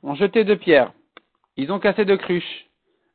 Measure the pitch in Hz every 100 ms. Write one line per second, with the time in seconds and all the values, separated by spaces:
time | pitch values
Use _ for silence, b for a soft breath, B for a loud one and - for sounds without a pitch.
0 | 139 143 196 226 202 202 - 147 117 -
1 | _ _ _ _ _ - 139 196 208 196
2 | 202 196 - 175 - - - _ _ _
3 | _